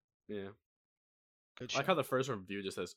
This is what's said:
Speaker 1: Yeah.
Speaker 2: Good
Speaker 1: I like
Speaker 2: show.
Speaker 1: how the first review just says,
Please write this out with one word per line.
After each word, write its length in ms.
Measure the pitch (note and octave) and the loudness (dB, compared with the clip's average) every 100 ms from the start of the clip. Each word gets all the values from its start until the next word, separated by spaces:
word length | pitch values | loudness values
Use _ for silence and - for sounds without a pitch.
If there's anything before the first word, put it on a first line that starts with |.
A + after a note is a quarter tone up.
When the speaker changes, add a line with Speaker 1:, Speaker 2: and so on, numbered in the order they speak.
| _ _ - | _ _ -8
Speaker 1:
Yeah. 200 | G#2 G2 A2 _ _ _ _ _ _ _ _ _ - | -6 -6 -10 _ _ _ _ _ _ _ _ _ -12
Speaker 2:
Good 140 | B2 | -2
Speaker 1:
I 60 | C3 | 2
like 80 | C#3 | 4
Speaker 2:
show. 60 | |
Speaker 1:
how 20 | |
the 100 | E3+ | 4
first 240 | - C3 C3+ | 4 2 2
review 340 | A2 F#2 G2 | -2 -4 -4
just 140 | F#2+ G2 | -2 -2
says, 200 | F2+ | -4